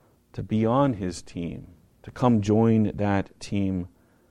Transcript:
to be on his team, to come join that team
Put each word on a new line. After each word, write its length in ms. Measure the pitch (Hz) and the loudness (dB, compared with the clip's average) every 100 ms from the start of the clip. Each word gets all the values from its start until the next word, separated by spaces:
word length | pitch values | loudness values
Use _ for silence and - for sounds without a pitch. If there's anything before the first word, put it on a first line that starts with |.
| _ _ _ | _ _ _
to 100 | - | -12
be 220 | 98 110 110 | -4 -2 2
on 280 | 123 143 | 2 0
his 280 | 107 92 87 | -2 -6 -8
team, 460 | - 92 85 - - - _ _ | -12 -10 -10 -10 -16 -20 _ _
to 80 | - | -20
come 300 | - 127 117 | -2 2 2
join 500 | 101 107 113 113 107 - | 4 4 4 4 2 0
that 440 | 101 98 95 - | 0 0 -2 -10
team 480 | - 101 98 92 87 _ _ _ _ | -6 -4 -2 -4 -6 _ _ _ _